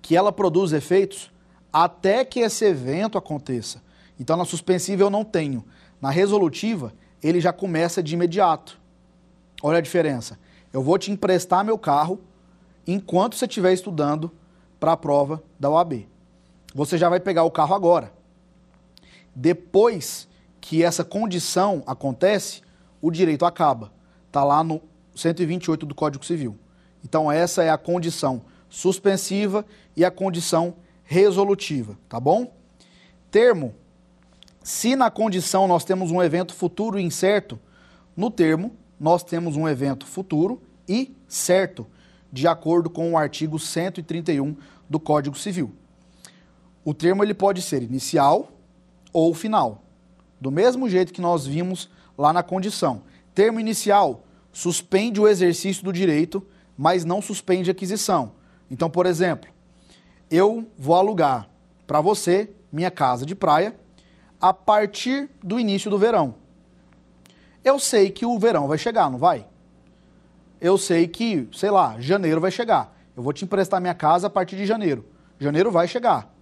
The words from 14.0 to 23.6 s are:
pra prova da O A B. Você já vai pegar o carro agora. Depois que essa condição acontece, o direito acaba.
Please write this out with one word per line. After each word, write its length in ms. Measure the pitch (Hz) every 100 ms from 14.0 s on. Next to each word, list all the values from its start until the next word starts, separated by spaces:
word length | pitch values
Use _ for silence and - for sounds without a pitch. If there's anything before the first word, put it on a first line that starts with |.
| 147 151 165 _ _ _ _ _
pra 180 | 156 165
prova 460 | 143 143 143 156 - _
da 100 | 139
O 80 | 156
A 80 |
B. 220 | 175 127 98 _ _ _ _ _ -
Você 220 | 131 147 175
já 120 | 170
vai 100 | 180
pegar 240 | 180 165
o 80 | 165
carro 240 | 165 151
agora. 380 | 196 175 175 110 - _ _ _ _ _ _ _ _ _ - _
Depois 960 | - 139 175 - 190 233 208 135 - - _ _ _
que 220 | - 160
essa 220 | 170 170
condição 800 | 160 196 220 175 - 180 202 180 127
acontece, 760 | 127 139 123 185 208 - - _ _ _ _
o 100 | 156
direito 340 | 165 180 147
acaba. 480 | 175 170